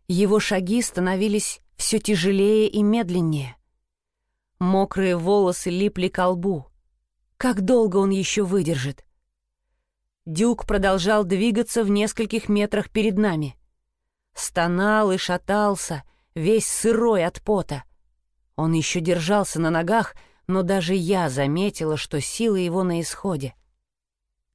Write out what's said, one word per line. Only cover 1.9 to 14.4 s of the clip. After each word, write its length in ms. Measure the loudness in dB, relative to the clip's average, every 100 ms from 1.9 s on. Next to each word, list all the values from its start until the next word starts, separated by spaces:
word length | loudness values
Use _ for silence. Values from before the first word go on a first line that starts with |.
| -2
тяжелее 680 | 0 0 2 2 4 4 2
и 140 | 2
медленнее. 760 | 2 2 0 0 0 -2 -6 -14 _ _ _ _ _ _ _ _ _ -4
Мокрые 580 | 0 2 2 0 0 0
волосы 540 | 2 2 2 0 -4
липли 380 | 0 -2 0 -4
к 180 | 0 -2
лбу. 400 | 0 -2 -4 -8 _ _ _ _ _ _ -4
Как 240 | -2 0
долго 380 | 2 4 4 2
он 120 | 2
ещё 340 | 0 0 -2
выдержит? 600 | 0 0 0 -2 -4 -10 _ _ _ _ _ _ _ _ _ _ _ _ -8
Дюк 400 | 0 0 0 -2
продолжал 580 | 0 2 2 2 0
двигаться 600 | 2 0 2 0 0 0
в 60 | 2
нескольких 580 | 2 0 -2 -4 -4 0
метрах 420 | 0 0 -2 -2
перед 260 | 0 0 2
нами. 400 | 0 0 -4 -10 _ _ _ _ _ _ _
Стонал 760 | -10